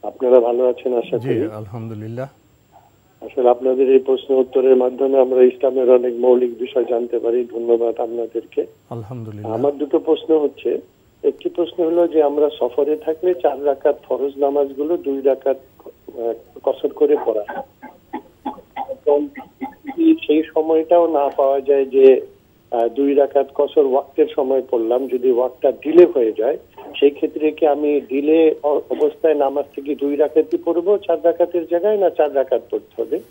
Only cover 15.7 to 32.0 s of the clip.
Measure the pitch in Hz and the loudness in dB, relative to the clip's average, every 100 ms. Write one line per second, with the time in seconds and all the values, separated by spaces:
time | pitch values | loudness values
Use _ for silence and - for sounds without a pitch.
15.7 | _ - - - 120 117 110 - - - | _ -20 -20 -20 -8 -6 -6 -12 -8 -4
16.7 | 131 143 - 147 147 - 107 104 - - | -2 -4 0 2 2 0 -4 -4 -12 -14
17.7 | _ - - _ - - _ 277 - - | _ -20 -20 _ -16 -16 _ -12 -12 -16
18.7 | - - - - - 277 - - _ - | -12 -10 -6 0 0 0 -10 -20 _ -14
19.7 | - 285 - - - - 151 156 - 156 | -14 -14 0 2 2 2 0 0 -2 0
20.7 | 160 160 175 165 156 143 - 139 139 135 | 0 4 4 4 2 -2 0 0 0 2
21.7 | 143 131 127 135 131 - - _ _ _ | 0 2 6 6 6 2 -18 _ _ _
22.7 | 117 117 123 139 139 139 143 139 - 143 | -2 -2 0 0 2 2 0 -2 -2 -2
23.7 | - 139 127 - - 147 - 135 135 127 | 2 2 0 -2 -2 0 0 -2 -2 -2
24.7 | 120 113 123 131 123 127 120 127 - 139 | -4 0 -2 -2 -2 0 0 -2 -2 -2
25.7 | 127 143 160 175 139 113 104 113 156 - | -2 0 6 6 4 0 0 -4 -4 -10
26.7 | - - - 139 143 160 160 151 151 160 | -20 -18 2 2 2 -6 -2 -4 0 0
27.7 | 143 147 147 139 135 143 160 160 - 147 | 0 0 -2 -2 -4 2 4 4 2 -2
28.7 | 147 - - 151 147 165 147 139 143 139 | -2 -4 -2 -2 0 0 2 0 -2 -6
29.7 | - 139 143 143 143 151 - 156 170 170 | -10 -8 -6 -4 0 0 2 0 -2 -2
30.7 | 165 175 202 - 165 165 165 170 175 165 | -2 0 -2 0 0 0 0 0 -2 -2
31.7 | 170 196 214 | -2 0 0